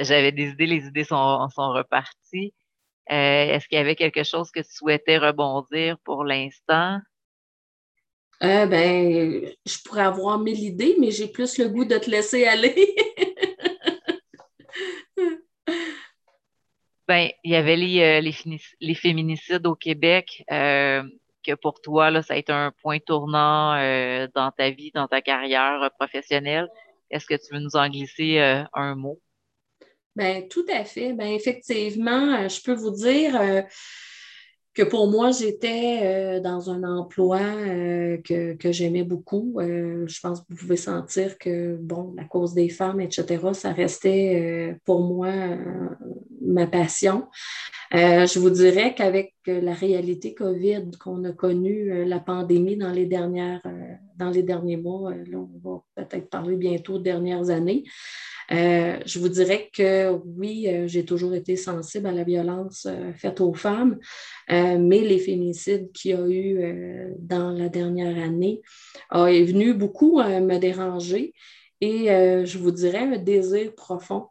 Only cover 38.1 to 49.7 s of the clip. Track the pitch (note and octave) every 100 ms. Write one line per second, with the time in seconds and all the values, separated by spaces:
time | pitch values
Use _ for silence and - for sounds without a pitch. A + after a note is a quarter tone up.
38.1 | E3+ - E3+ E3+ D#3+ F3 E3+ F3 F3 F3
39.1 | F3 - G3+ A#3+ A3+ F3 F3 E3+ E3+ E3+
40.1 | - F3+ F3 - E3+ F3+ F3 - F3 E3
41.1 | - F#3+ F#3+ F3+ F3 F3 E3+ E3 E3+ F3+
42.1 | F3 D#3 F3+ F3 F3 E3+ - F#3+ G3 F3+
43.1 | - E3+ E3+ F#3 G3 G3 E3+ F3+ - F#3+
44.1 | G3 G3 F3 E3 E3+ E3 E3+ - F3 F3
45.1 | F3+ F#3 F#3+ F#3 F3 F3+ F#3 F3+ - -
46.1 | - - - F3+ F3 E3+ F3 E3 - G3
47.1 | G3+ - - - - - - - E3+ F3
48.1 | F3 F3+ F3+ F3+ F3+ F#3 F#3 A#3+ B3 G3
49.1 | F#3+ F#3+ _ - F3+ F3